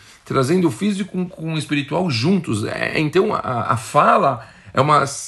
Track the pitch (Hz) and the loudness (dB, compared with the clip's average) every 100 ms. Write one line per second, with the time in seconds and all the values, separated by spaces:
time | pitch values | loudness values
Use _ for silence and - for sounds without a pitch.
0 | - - - 135 131 185 165 120 208 196 | -20 -20 -4 0 2 4 2 2 -2 -2
1 | 190 185 175 - 160 156 139 147 135 156 | -4 -4 -6 -8 -6 -6 -2 -4 -2 -2
2 | 185 113 151 196 - 104 113 - 113 160 | 0 0 2 2 0 -4 -4 -4 -2 0
3 | 151 170 214 - - 120 - 120 - 147 | 0 2 2 -2 -2 -4 -2 -4 0 4
4 | 202 226 147 120 - - - - 147 147 | 4 4 2 -2 -8 -20 -4 0 4 2
5 | 135 - | 2 -6